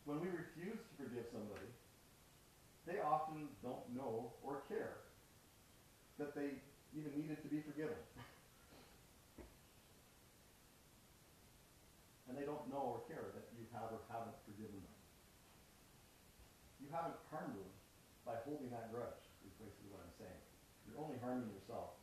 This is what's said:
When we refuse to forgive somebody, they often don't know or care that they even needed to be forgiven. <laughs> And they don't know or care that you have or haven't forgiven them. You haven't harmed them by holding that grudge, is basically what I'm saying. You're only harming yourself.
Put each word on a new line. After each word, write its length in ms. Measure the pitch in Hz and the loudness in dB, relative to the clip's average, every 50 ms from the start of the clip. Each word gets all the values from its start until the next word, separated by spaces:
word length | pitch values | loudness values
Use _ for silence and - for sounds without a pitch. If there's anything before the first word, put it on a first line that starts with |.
| - | 2
When 160 | 139 147 151 | 4 4 6
we 80 | 175 | 6
refuse 560 | 185 180 160 - - - 156 175 202 226 - - | 6 4 4 2 0 -2 0 0 2 0 0 -2
to 100 | - - - | -6 -6 -4
forgive 320 | 135 120 120 120 113 - | -2 0 2 2 0 2
somebody, 400 | - 107 104 104 101 95 98 110 120 - - - - - - - - - - - - - - - - - - - - - - | 0 0 0 0 -2 -2 -4 -6 -8 -10 -14 -18 -18 -18 -18 -18 -18 -18 -18 -18 -18 -18 -18 -18 -18 -18 -18 -18 -18 -8 0
they 160 | 160 175 - | 2 4 6
often 480 | 131 - 156 151 156 156 156 156 151 139 - - - | 10 10 10 10 10 6 2 0 0 -2 -2 0 0
don't 240 | 123 127 - - 123 123 | 0 0 0 0 0 0
know 400 | 123 135 120 113 113 127 - - - - | 2 4 6 4 4 4 2 -2 -2 2
or 240 | 135 143 - - | 2 2 2 2
care 320 | - 202 226 - - - - - - - - - - - - - - - - - - - - - - - - - - - - | 4 4 4 4 4 0 -4 -10 -12 -16 -16 -18 -18 -18 -18 -18 -18 -18 -18 -18 -18 -18 -18 -18 -18 -18 -18 -18 -16 -2 0
that 160 | 147 143 - | 0 2 4
they 240 | 151 143 139 131 123 - - - - - - | 4 4 4 4 2 -4 -10 -16 -16 -14 -4
even 240 | - 156 151 147 135 | -2 0 0 4 4
needed 240 | 147 156 156 151 143 | 4 4 4 2 0
to 80 | - | 2
be 160 | 143 147 151 - | 4 4 4 4
forgiven. 320 | 147 139 147 156 147 - - - - - | 2 2 4 4 4 4 2 -2 -8 -8
<laughs> 100 | - 117 - - - - - - - - - - - - - - - - - - - - - - - - - - - - - - - - - - - - - - - - - - - - - - - - - - - - - - - - - - - - - - - - - - - - - - - - - - - - - - - - | -8 -8 -8 -10 -14 -16 -18 -18 -18 -16 -16 -14 -14 -14 -14 -16 -16 -16 -18 -18 -18 -18 -16 -12 -10 -10 -10 -12 -16 -18 -18 -18 -18 -18 -18 -18 -18 -18 -18 -18 -18 -18 -18 -18 -18 -18 -18 -18 -18 -18 -18 -18 -18 -18 -18 -18 -18 -18 -20 -20 -20 -18 -18 -18 -18 -18 -18 -16 -18 -18 -18 -18 -18 -18 -18 -18 -18 -18 -18 -18 -14 -4
And 80 | 127 127 | -2 0
they 80 | 143 143 | 2 4
don't 240 | 143 151 147 - | 4 4 4 2
know 320 | 131 139 143 - - 113 113 | 2 4 6 6 6 6 4
or 0 | - | 0
care 240 | - 98 - - 98 98 - | -2 0 0 0 0 -2 -4
that 80 | - - 117 | -6 -6 -6
you 80 | 117 113 - | -6 -6 -2
have 160 | 113 110 113 | 0 0 2
or 160 | 110 110 107 - - | 2 0 0 -2 0
haven't 240 | 110 - 110 107 104 - - | 0 0 0 0 -2 -6 -8
forgiven 320 | 110 104 107 107 98 98 | -8 -6 -4 -4 -4 -2
them. 220 | 98 92 - - - - - - - - - - - - - - - - - - - - - - - - - - - - - - - - - - - - - - - 135 | -4 -6 -8 -10 -14 -16 -16 -18 -18 -18 -18 -18 -18 -18 -18 -18 -18 -18 -18 -18 -18 -18 -18 -18 -18 -18 -18 -18 -18 -18 -18 -16 -16 -16 -16 -16 -16 -16 -16 -10 -8 -6
You 80 | 139 | 2
haven't 240 | 156 165 170 - - - - - | 2 4 4 4 2 0 -6 -2
harmed 240 | 156 - - 151 110 | -2 0 0 2 0
them 160 | 98 95 92 95 - - - - - - - - - - | 0 -2 -4 -8 -12 -14 -16 -18 -18 -18 -18 -18 -6 0
by 80 | 123 117 113 - | 2 2 2 4
holding 240 | 139 151 151 135 120 120 | 2 2 2 2 2 2
that 160 | 117 113 110 | 0 0 2
grudge, 320 | 110 120 120 90 - - - - - - - | 2 2 2 0 -2 -4 -10 -14 -16 -12 -12
is 80 | 101 95 | -12 -10
basically 320 | - 110 104 - - 101 98 - | -8 -8 -8 -8 -8 -10 -8 -8
what 80 | - 90 | -8 -8
I'm 120 | 87 - - | -8 -8 -8
saying. 220 | - 92 87 - - - - - - - - - - | -6 -6 -6 -8 -10 -14 -16 -18 -18 -18 -18 -14 -10
You're 160 | 110 110 143 | -6 -2 0
only 160 | 156 156 135 120 117 | 0 2 2 2 4
harming 240 | 123 127 127 117 107 98 | 6 6 6 4 2 0
yourself. 400 | 95 - - 87 - - - - - | -4 -6 -2 -2 -2 -2 -2 -6 -10